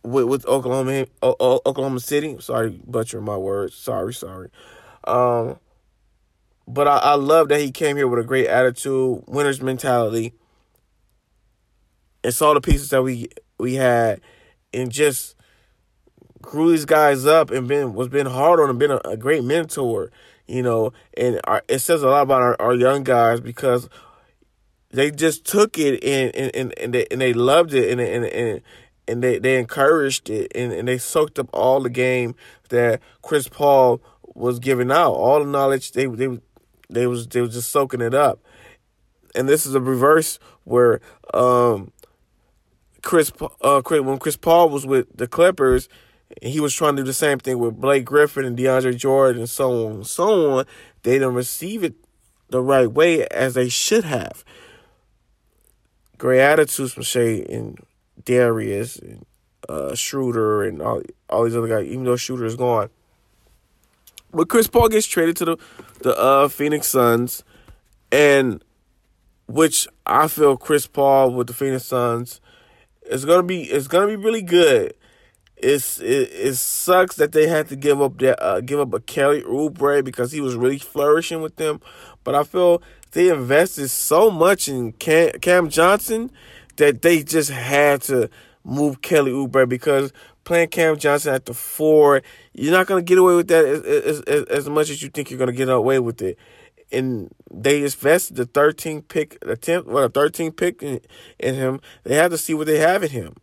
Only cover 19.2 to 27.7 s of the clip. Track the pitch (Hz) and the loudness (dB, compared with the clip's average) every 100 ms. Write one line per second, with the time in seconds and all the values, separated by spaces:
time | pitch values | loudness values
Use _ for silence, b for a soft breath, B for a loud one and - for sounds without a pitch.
19.2 | 123 156 123 160 156 - 123 107 78 b | -2 -2 0 -4 -4 -6 -4 -4 -8 b
20.2 | b b b 123 123 113 110 b b - | b b b -6 -2 0 -2 b b -4
21.2 | 123 107 - 104 - 131 - 170 135 143 | -2 -2 -2 -4 -2 -6 0 0 2 2
22.2 | 135 131 123 120 113 123 123 139 131 123 | 4 2 2 0 0 2 2 2 0 2
23.2 | 117 117 120 120 135 120 - b b b | 2 0 -6 -4 -2 -2 -4 b b b
24.2 | b b _ _ _ _ _ 127 147 147 | b b _ _ _ _ _ -2 -2 0
25.2 | 160 151 - 208 214 - 147 127 127 139 | -2 -2 -4 0 0 0 -2 0 -2 -2
26.2 | 123 - 135 - 131 - 117 127 - 127 | -2 -4 -6 -6 -8 -8 -4 -2 -2 -2
27.2 | 131 117 123 151 165 | 0 2 4 4 4